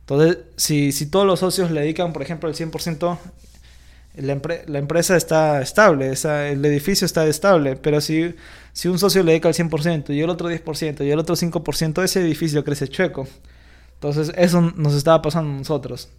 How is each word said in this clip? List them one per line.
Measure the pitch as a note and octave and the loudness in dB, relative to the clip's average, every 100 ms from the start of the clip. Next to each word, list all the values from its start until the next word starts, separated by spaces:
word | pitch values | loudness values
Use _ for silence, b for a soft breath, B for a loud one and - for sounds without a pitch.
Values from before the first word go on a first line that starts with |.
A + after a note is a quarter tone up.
Entonces, | - C#3 D#3+ F3 - - | -2 4 4 2 -6 -6
si, | - D3 C#3+ | -2 0 0
si | C#3 D3 | -2 -2
todos | F#3+ G3 | 2 2
los | F3 | 2
socios | F#3 F3+ F3 | 0 0 -2
le | D#3 | 0
dedican, | D3 D#3+ F3 | -2 -2 -4
por | D#3 | -4
ejemplo, | C#3 D#3+ E3 | -8 -6 -6
el | |
cien | D3+ E3 | -6 -8
por | D#3 | -8
ciento, | F3 D3+ F3 F3 - - b b b b b b b | -8 -4 -4 -4 -12 -20 b b b b b b b
la | - C#3 | -8 -6
empre-, | C#3 D#3 E3+ - | -4 -4 -8 -6
la | C#3+ | -6
empresa | D3 E3 E3+ F3+ | -2 -2 2 2
está | - D#3+ D#3 D3 | 2 2 2 0
estable, | B2+ - G#3+ D3 C3+ | 0 4 6 4 0
esa, | C3+ D#3 D3 C#3+ | -2 -2 -2 -2
el | C#3+ | 0
edificio | D3 C#3+ D3 G3 F3 | 2 0 0 0 0
está | - D#3 | 2 0
estable, | D3+ G3 F#3 C#3 C3 | 2 4 4 2 -2
pero | D#3 D3 | 0 0
si, | D3 D#3 E3+ E3+ B B B | 0 -2 -2 -6 B B B
si | - F3 | -6 -2
un | F3+ | 2
socio | G3 F#3+ | 2 4
le | E3+ | 4
dedica | D#3+ E3 | 4 4
el | |
cien | D#3 E3 | 2 0
por | D3+ | 0
ciento | D#3 E3 C#3 | 0 -2 -2
y | C#3+ | -2
el | E3 | -2
otro | F3 E3+ | -2 -4
diez | E3 | -6
por | E3 D3+ | -6 -6
ciento | D#3+ D3 | -6 -2
y | C#3+ | 0
el | D3+ | 0
otro | E3 E3+ | 0 0
cinco | F3 E3 | 0 -2
por | D#3 | -4
ciento, | D3 D#3+ D3+ | -2 -2 0
ese | F#3 F#3+ | 0 0
edificio | E3+ D3+ E3 D3 | 0 0 0 0
crece | C#3+ C#3+ C3+ | -2 -4 -6
chueco. | - F#3 - C3 - b b b b b | -2 -2 -2 -12 -14 b b b b b
Entonces, | - C#3+ D3 D#3 F3+ | -8 -4 -2 -2 2
eso | F3+ F3 | 4 4
nos | E3+ - D3+ | 2 2 0
estaba | C#3+ D3 E3 | 2 4 4
pasando | D#3 E3 D3+ | 4 -2 -2
a | C#3 | -6
nosotros. | C#3 D3+ B2+ B2 - | -4 -4 -4 -12 -14